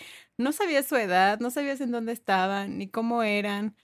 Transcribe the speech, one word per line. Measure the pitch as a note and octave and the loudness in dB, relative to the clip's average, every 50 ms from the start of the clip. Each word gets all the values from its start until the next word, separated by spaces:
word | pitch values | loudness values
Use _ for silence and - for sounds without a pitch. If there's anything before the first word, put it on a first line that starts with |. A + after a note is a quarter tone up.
| - - - - - _ _ - | -14 -20 -20 -20 -20 _ _ -4
no | A#3+ C4+ | -2 -2
sabías | D4+ - G#4 F4 D4+ C#4 C#4 | 0 0 0 2 2 2 2
su | - D4+ | 2 0
edad, | B3 A3 F#3 F3+ F3+ F#3+ G3 G#3 G#3+ | 0 2 4 4 6 6 4 4 2
no | A#3 B3 | -2 -4
sabías | B3 D4+ C#4+ C#4 C#4 C4 | -2 -2 -2 -2 -2 -4
en | C#4+ A#3+ | -4 -2
dónde | A#3+ A#3 A3+ A3+ | -2 -2 -2 -4
estaban, | A#3+ A#3 - - G3 F#3 F#3 G3 G3 G3 G3 G3 G3 G3 | -6 -6 -2 0 2 2 2 2 0 -2 -4 -6 -6 -8
ni | G3 G3 | -8 -6
cómo | - A3+ A3+ A#3 A#3+ A#3+ A3+ | -4 -4 -2 0 0 0 2
eran. | G#3+ G#3 G#3 G3+ G#3 G3+ G3+ G#3 A3 - _ | 2 2 0 0 -2 -2 -2 -4 -6 -6 _